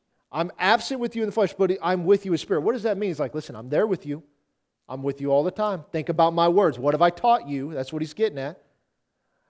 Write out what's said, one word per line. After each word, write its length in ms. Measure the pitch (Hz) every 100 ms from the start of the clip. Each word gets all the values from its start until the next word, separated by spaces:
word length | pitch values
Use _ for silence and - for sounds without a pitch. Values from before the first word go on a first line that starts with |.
| _ _ _
I'm 200 | 151 175 -
absent 400 | 190 226 - 262
with 160 | 240 226
you 80 |
in 40 | 214
the 60 |
flesh, 220 | 220 190 -
but 140 | 185 190
I'm 240 | 170 185 170
with 180 | 202
you 100 | 190
in 40 | 165
spirit." 240 | - 170
What 120 | 175
does 100 | 240
that 160 | 214 196
mean? 100 | 208
He's 100 | 151
like, 140 | 131
"Listen, 220 | 151 - 110
I'm 140 | 123
there 180 | 147 214
with 180 | 190 147
you. 160 | 147 - _ _ _ _ _ -
I'm 140 | 135
with 200 | 139 139
you 100 | 139
all 120 | 139
the 60 | 170
time. 360 | 185 214 180 -
Think 180 | 156 156
about 260 | 165 165 165
my 120 | 170
words. 300 | 180 180 123
What 160 | 139
have 80 | 151
I 80 | 175
taught 380 | 175 240 233 147
you?" 260 | 139 143
That's 180 | 147 131
what 120 | 156
he's 100 | 156
getting 240 | - 220 143
at. 240 | 135 180 _ _ _ _ _ _ _ _